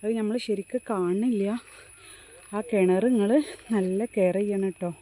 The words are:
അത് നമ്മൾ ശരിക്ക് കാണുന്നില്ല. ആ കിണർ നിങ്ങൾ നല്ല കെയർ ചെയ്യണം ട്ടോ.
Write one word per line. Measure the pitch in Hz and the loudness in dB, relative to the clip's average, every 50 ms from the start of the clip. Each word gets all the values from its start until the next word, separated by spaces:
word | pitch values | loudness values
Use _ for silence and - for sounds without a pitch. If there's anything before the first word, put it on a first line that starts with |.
അത് | - 214 226 226 | -4 -2 -2 -2
നമ്മൾ | 214 208 220 247 233 | -2 -2 -4 -4 -4
ശരിക്ക് | - 208 196 196 _ - 254 _ - | -4 -6 -6 -6 _ -8 -8 _ -4
കാണുന്നില്ല. | 233 196 180 175 180 196 220 254 240 202 196 196 214 240 - - - - - - - - - - - - - - - - - - - | -4 -2 0 0 0 0 0 -2 0 0 -2 -2 -4 -6 -8 -14 -20 -20 -20 -20 -20 -20 -20 -20 -20 -20 -20 -20 -20 -20 -20 -10 -8
ആ | 208 214 - | -8 -6 0
കിണർ | - 202 190 180 185 185 208 247 254 | 2 2 4 4 4 4 4 4 4
നിങ്ങൾ | 226 202 202 233 302 294 - - - - - 233 | 4 4 4 4 2 2 0 -8 -18 -8 -2 -2
നല്ല | 208 185 185 185 196 220 240 - | 0 0 0 -2 -2 -4 -4 0
കെയർ | 220 190 180 175 190 | 2 2 2 2 0
ചെയ്യണം | 208 208 202 196 190 190 175 _ | -2 -2 -2 -2 -2 -4 -4 _
ട്ടോ. | 185 175 160 - | -8 -8 -8 -10